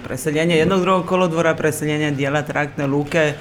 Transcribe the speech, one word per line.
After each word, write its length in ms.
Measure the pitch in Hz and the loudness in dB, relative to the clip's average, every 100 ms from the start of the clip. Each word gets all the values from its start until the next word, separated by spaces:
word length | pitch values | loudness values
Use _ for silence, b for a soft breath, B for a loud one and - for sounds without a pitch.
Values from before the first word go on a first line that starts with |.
preseljenje 500 | - 123 160 147 170 | -8 -6 -2 0 2
jednog 260 | 160 160 190 | 2 4 2
drugog 260 | 180 185 175 | 2 2 2
kolodvora, 480 | 185 180 160 160 | 0 2 2 0
preseljenje 560 | 156 151 147 151 151 151 | 2 0 0 -2 -2 -2
dijela 320 | 139 139 151 | 0 0 -2
trajektne 440 | 143 143 147 156 139 | -2 -4 -4 -2 0
luke. 460 | 143 143 170 151 143 | 0 0 0 0 -2